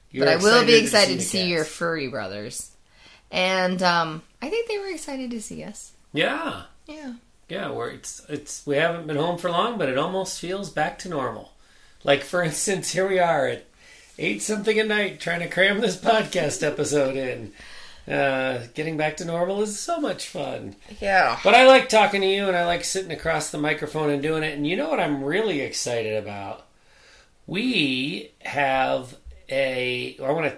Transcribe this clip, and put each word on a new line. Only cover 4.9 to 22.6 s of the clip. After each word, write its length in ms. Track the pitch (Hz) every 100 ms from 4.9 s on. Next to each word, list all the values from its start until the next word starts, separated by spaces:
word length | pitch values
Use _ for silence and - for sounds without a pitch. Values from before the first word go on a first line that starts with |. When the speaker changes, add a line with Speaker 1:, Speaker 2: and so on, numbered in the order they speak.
| 320 - 269 254
Speaker 2:
to 100 | 233
see 220 | - 160
us. 280 | 165 - - _ _
Speaker 1:
Yeah. 500 | 143 180 302 320 - - - -
Speaker 2:
Yeah. 260 | 311 277 240 _ _ -
Speaker 1:
Yeah, 220 | 196 165
we're, 180 | 117 123
it's, 300 | - - - -
it's, 340 | 147 - - 143
we 100 | 143
haven't 280 | 170 170 156
been 100 | 147
home 200 | 170 170
for 140 | 180
long, 260 | 170 220 214
but 120 | 139
it 80 | 131
almost 400 | 165 190 185 -
feels 300 | 175 190 196
back 260 | 156 160 -
to 100 | 185
normal. 440 | 151 123 110 - _ _ - - -
Like, 200 | 139 139
for 180 | - 175
<laughs> 0 |
instance, 480 | 165 - 208 185 -
here 160 | 170 190
we 120 | 185
are 280 | 170 156 127
at 180 | 120 - _ - - - -
eight 240 | 170 208
something 360 | - 208 220 214
at 80 | 214
night 320 | 214 196 147
trying 200 | 170 170
to 60 | 170
cram 320 | 175 196 202
this 160 | 220 180
podcast 640 | 220 220 160 180 - -
episode 520 | 151 147 143 143 135 135
in. 360 | 127 120 104 - - - - - -
Uh, 540 | 143 139 131 131 123 117
getting 240 | - 156 156
back 200 | 156 151
to 80 | 170
normal 360 | 165 180 202
is 180 | 208 208
so 200 | - 339
much 260 | 262 - -
fun. 480 | 170 135 127 107 - - 208
Speaker 2:
Yeah. 380 | 202 190 135 -
Speaker 1:
But 100 | 190
I 140 | 240 262
like 220 | 262 262
talking 320 | 220 196 202
to 60 | 190
you, 200 | 196 196
and 100 |
I 80 | 175